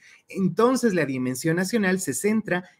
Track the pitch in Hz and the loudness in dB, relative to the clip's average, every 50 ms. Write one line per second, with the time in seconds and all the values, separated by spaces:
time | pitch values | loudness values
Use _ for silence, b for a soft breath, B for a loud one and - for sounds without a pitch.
0 | b b b b b - - 190 190 180 - - 220 247 262 247 240 226 185 170 | b b b b b -12 -4 -2 -2 0 2 2 2 2 2 2 2 2 2 2
1 | 147 135 135 131 127 127 131 123 - 160 160 175 190 185 - 226 202 185 185 190 | 0 0 -2 -2 -2 -4 -4 -2 -2 0 0 0 0 0 0 0 2 2 0 0
2 | - - 127 - - 208 220 220 - - 175 180 180 B B | -2 -4 -4 -2 0 0 0 0 0 -2 -4 -4 -4 B B